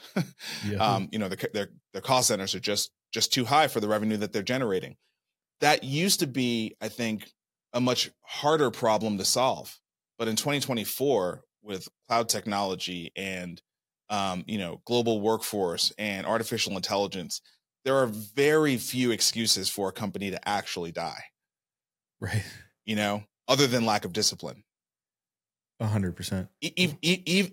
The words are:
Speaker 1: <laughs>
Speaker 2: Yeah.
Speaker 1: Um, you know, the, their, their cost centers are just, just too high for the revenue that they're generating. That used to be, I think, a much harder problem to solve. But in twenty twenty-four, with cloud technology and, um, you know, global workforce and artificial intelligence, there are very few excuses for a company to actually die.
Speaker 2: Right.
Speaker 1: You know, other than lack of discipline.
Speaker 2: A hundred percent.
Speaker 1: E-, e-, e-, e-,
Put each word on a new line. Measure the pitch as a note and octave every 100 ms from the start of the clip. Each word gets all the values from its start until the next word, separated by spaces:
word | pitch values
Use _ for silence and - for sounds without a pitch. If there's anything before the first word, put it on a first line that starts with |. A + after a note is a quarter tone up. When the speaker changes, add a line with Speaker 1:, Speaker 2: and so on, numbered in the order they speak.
| - -
Speaker 1:
<laughs> | - - - - G#2
Speaker 2:
Yeah. | G2+
Speaker 1:
Um, | G#2+ G2 F#2
you | G#2+
know, | G2
the, | F#2+ -
their, | G#2+ G2 - _
their | F#2+
cost | - B2+ A#2+
centers | G#2+ F#2+ F#2
are |
just, | G#2 G2+ - _ -
just | A2+ -
too | -
high | A#2 D3 D3
for | A#2
the | G#2
revenue | G#2+ G#2+ G#2+
that | G#2
they're | A2
generating. | G2 B2+ B2 F#2 C#2 - _ _ _ _ _ -
That | D3 D3+
used | C3 C#3+ F#3+ -
to | D3+
be, | B2+ B2 A#2 G#2+ -
I | G#2+
think, | - A#2 G#2+ - _ _ _ _
a | A#2+
much | B2 B2 - _
harder | - - C#3+ D#3 C3
problem | G#2+ A#2 G#2+ G#2+ G2+
to | F2+
solve. | B2 B2+ E2+ - - _ _ _ -
But | A2+
in | A2
twenty | D3 C#3+
twenty-four, | B2+ A#2+ G#2 - C#3 A#2+ F2+ - _ _
with | G#2 G2 - _ -
cloud | A#2 A2+
technology | G#2+ A2 G2+ G2 F#2 - F2+ E2+ -
and, | F#2+ F#2 F2+ E2 _ _ _ _ -
um, | G#2 G2 F2+ -
you | G#2+
know, | F2 E2+ -
global | A#2+ A#2 A2
workforce | G#2 A2+ - G#2+ F2+ E2+ - -
and | G#2 G2 E2
artificial | A2+ A2+ A2+ - F#2+
intelligence, | F2 G2+ G2 F#2 D#2 - _ _ _ _ C3
there | C3+
are | B2+
very | G#2+ G#2 - C#3+ D#3 D3+ B2
few | - B2+ B2
excuses | G#2+ - A2 A2+ - F#2
for | - F#2+
a |
company | - G#2+ F#2+ G2
to | F2 -
actually | G2+ - - E2+
die. | E2 E2 - - _ _ _ _ _ _ _ _ -
Speaker 2:
Right. | G2 A2 - - - _ -
Speaker 1:
You | G#2+
know, | G#2 G#2 G#2 _ -
other | C3+ C#3
than | A#2+ A2+
lack | G#2 F#2+
of |
discipline. | F2+ G2+ - D2+ B1+ _ _ _ _ _ _ _ _ _ _ _ -
Speaker 2:
A | A2
hundred | G#2 F#2 E2
percent. | F2+ F#2+ F2+ -
Speaker 1:
E-, | E3 -
e-, | F3+ D3
e-, | D#3+ F#3 D#3
e-, | F#3 F#3+